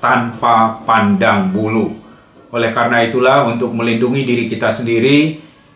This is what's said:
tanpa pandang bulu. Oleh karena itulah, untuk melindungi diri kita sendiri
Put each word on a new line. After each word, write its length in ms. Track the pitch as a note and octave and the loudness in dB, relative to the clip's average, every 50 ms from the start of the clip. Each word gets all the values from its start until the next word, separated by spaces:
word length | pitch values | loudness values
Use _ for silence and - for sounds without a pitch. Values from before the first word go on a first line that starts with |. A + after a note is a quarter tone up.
| B2+ | -2
tanpa 800 | A#2+ B2+ A#2+ A#2 A#2 - - B2+ A#2+ A#2 A2+ A2+ A2+ A2+ - - | 0 0 0 -2 -4 -6 -2 0 2 4 4 2 0 -2 -6 -2
pandang 640 | - A2+ A2 G#2 G2+ G2+ F#2 A2+ G#2+ G#2 G2+ F#2+ F#2 F#2 | 0 0 2 2 2 2 2 2 2 2 0 0 -2 -2
bulu. 400 | G#2 G#2+ A2 A2+ A2 G2 - - - - - - - _ _ _ - - - | -2 -2 0 0 -2 -2 -2 -6 -12 -18 -20 -20 -20 _ _ _ -20 -18 -8
Oleh 240 | A#2+ A#2 A#2 A2+ A2+ | -4 -2 -2 -2 0
karena 320 | B2 A#2 A#2 A#2 A#2 A#2 | -2 0 2 2 2 2
itulah, 400 | A#2 B2+ B2 B2+ C3 C#3 A#2+ A#2 | 2 0 2 2 4 4 4 2
untuk 240 | A#2 A#2 A#2 B2 A2+ | 0 -2 -2 -4 -4
melindungi 560 | A2+ A#2 A2+ A#2 A#2 A2+ B2 B2 C3+ C#3 C3 | -4 -2 -2 -2 0 0 0 0 -2 -2 -2
diri 240 | A#2+ A#2+ A#2 A2 A2 | 0 -2 -2 -2 -4
kita 160 | A2 - A#2 | -4 -2 -2
sendiri 720 | G#2+ A2 - A#2+ A2+ A#2 A2+ A#2 C#3 C#3+ D3 D#3 D#3 D#3 - - - _ _ _ _ _ | -2 -2 -2 -2 -2 0 2 2 4 4 4 2 0 -2 -8 -16 -20 _ _ _ _ _